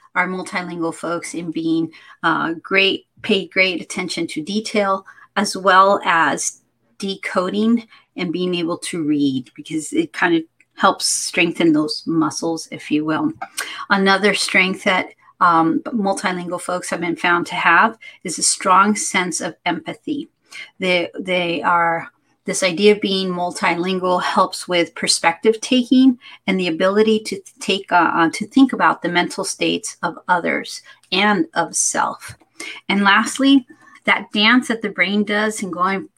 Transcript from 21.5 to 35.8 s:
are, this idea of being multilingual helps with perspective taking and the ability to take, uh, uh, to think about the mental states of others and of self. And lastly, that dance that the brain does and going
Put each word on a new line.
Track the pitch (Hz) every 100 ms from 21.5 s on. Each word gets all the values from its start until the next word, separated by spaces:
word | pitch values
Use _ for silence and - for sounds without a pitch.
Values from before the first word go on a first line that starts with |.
| 170
are, | 180 170 170 165 - _ _ _ -
this | -
idea | 185 165 208
of | 208
being | 202 190 190
multilingual | 175 180 - 185 170 185 185 180 180
helps | - - 185 - -
with | 175 165 -
perspective | 165 - 165 165 220 220
taking | - 254 240 254 262 247 - - -
and | 190
the | 180
ability | 160 185 208 220 214
to | 214 196 - _
take, | - 196 -
uh, | 175 160
uh, | - 165
to | - 208
think | 262 262
about | - 165 -
the | 170
mental | 175 175 -
states | - - 165 170 - -
of | 175 - -
others | - - 143 - - - - -
and | 185 208 202 165
of | 170 160 -
self. | - - - - - - _ _ - - -
And | 202
lastly, | 202 202 226 - 269 277 - - - - -
that | 196 196
dance | 214 220 254 247
that | 226
the | 202
brain | 190 180 208
does | 208 208 214 214
and | 190
going | 170